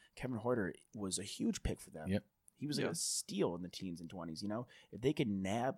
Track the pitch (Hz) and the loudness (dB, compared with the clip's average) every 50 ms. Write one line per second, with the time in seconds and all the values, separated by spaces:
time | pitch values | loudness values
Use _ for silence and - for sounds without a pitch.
0 | - - - - - 123 127 107 104 123 127 117 95 82 - - - _ - 110 | -14 -20 -10 -6 -4 -2 -2 0 2 4 4 4 4 2 0 -4 -10 _ -6 -4
1 | 101 95 90 - 98 104 - - - 233 208 - - - - - - - - 78 | -2 0 0 -2 -2 -4 -4 0 2 2 2 2 0 0 0 -2 -6 -12 -10 -6
2 | 78 90 95 104 - _ _ _ _ - _ - 135 147 143 - 151 - 170 170 | -2 2 2 0 0 _ _ _ _ -20 _ -6 -4 -2 0 2 2 0 0 0
3 | - - - - - - 185 196 170 104 85 87 90 - - - 95 92 85 82 | -2 0 0 -2 -2 -2 0 2 2 2 2 0 -4 -6 -8 -6 -6 -6 -6 -6
4 | 87 82 98 92 85 85 78 - 104 101 104 113 123 - - - - - - - | -8 -8 -6 -6 -6 -6 -6 -4 -2 -2 -2 -2 -4 -6 -12 -20 -20 -14 -8 2
5 | 120 139 151 - 147 107 101 98 95 92 101 117 117 135 131 | 2 2 4 4 2 2 2 2 2 2 2 2 2 0 0